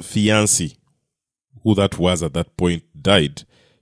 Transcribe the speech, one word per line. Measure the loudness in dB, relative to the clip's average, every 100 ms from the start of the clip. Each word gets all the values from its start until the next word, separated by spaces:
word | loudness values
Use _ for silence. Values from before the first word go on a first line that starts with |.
fiancé, | -6 -2 2 2 2 0 -4 -10 _ _ _ _ _ _ _ -6
who | 0
that | 2 2 0
was | 0 0
at | -2
that | -6 -6 -4
point, | -2 -2 -8 -8
died, | 2 2 2 -6 -20 _ _ _